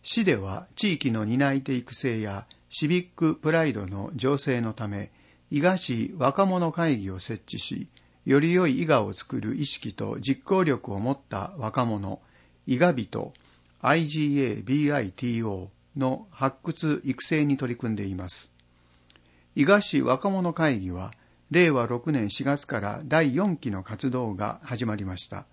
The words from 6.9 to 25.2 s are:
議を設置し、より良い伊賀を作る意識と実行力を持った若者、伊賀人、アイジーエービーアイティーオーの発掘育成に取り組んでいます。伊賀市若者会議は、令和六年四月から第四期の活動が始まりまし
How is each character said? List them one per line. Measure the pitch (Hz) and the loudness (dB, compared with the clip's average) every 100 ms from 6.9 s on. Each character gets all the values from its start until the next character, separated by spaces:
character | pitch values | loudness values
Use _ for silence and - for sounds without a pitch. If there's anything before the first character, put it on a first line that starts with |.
| 123 | 0
議 | 95 | -2
を | 92 | -8
設 | - 113 | -8 -8
置 | - - | -8 -8
し、 | - - - - _ _ | -6 -8 -10 -16 _ _
よ | - 139 | 4 4
り | 160 | 6
良 | 180 175 | 4 4
い | 127 | 2
伊 | 165 | 4
賀 | 139 | 4
を | 101 | 2
作 | 101 - 127 | -6 -6 -6
る | 107 - | -4 -4
意 | 143 | -4
識 | - 117 | -4 -8
と | - 107 110 | -6 -6 -4
実 | 113 135 | -2 -2
行 | - 190 | 2 2
力 | 170 123 - | 4 2 -2
を | 98 | -4
持 | 113 | -2
っ | 143 _ | -4 _
た | 101 98 190 | -8 -8 -6
若 | 110 120 | -4 0
者、 | 120 107 98 - _ _ _ _ - | 0 0 -4 -8 _ _ _ _ -2
伊 | 127 | 4
賀 | 175 | 4
人、 | 135 107 110 - - _ _ _ _ | 4 -2 -6 -6 -10 _ _ _ _
ア | 127 160 | 2 2
イ | 156 | 2
ジ | 156 147 | 0 2
ー | 143 127 | 2 2
エ | 104 | 0
ー | |
ビ | 101 143 147 | 0 2 2
ー | |
ア | 143 | 0
イ | 104 | -2
テ | - 120 | -4 -2
ィ | 117 | 0
ー | 110 | -2
オ | 98 95 _ _ 143 | -4 -8 _ _ -2
ー | |
の | 131 131 - | -2 -2 -10
発 | - 135 - | -2 -2 -2
掘 | - 160 156 147 | -10 -4 -2 -2
育 | 139 123 | -2 -4
成 | - 160 | -2 0
に | 147 135 | 2 2
取 | 127 | -2
り | 120 | -4
組 | 120 | -4
ん | 107 | -4
で | 101 | -4
い | |
ま | 92 92 | -6 -8
す。 | - - _ _ _ _ _ _ - _ _ _ - | -10 -14 _ _ _ _ _ _ -20 _ _ _ 2
伊 | |
賀 | 139 208 | 6 6
市 | - 143 | 4 2
若 | 123 131 202 | 2 2 2
者 | 190 180 | 0 0
会 | 165 156 120 | 2 2 2
議 | 92 | -2
は、 | 90 92 - _ _ _ | -6 -10 -14 _ _ _
令 | 175 175 | 4 4
和 | 135 113 | 4 2
六 | 120 160 | -2 0
年 | 143 104 | 0 0
四 | - | -2
月 | 135 143 - | -2 -2 -2
か | 117 | -4
ら | 101 107 | -4 -6
第 | 147 156 156 | 0 2 4
四 | 131 202 160 | 2 0 0
期 | 117 | -2
の | 98 | -6
活 | 92 110 135 | -6 -4 -2
動 | 127 117 | -2 -4
が | 98 104 - | -2 -4 -6
始 | - 117 117 | -8 -4 -2
ま | 104 | -2
り | |
ま | 95 | -4
し | 92 | -8